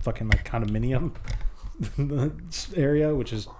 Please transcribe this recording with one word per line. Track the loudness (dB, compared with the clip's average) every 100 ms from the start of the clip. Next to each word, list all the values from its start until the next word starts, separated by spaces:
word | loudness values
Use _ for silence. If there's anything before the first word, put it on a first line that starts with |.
fucking, | 2 0 4
like, | 4 4
condominium | -2 0 2 2 2 0 -4 -4 -2 0 -2 -8 -6 -4
<laughs> | -2 0 0 0 -2 -8 -8 -4 0
area, | 4 4 4
which | 2 0
is, | -4 -6 -8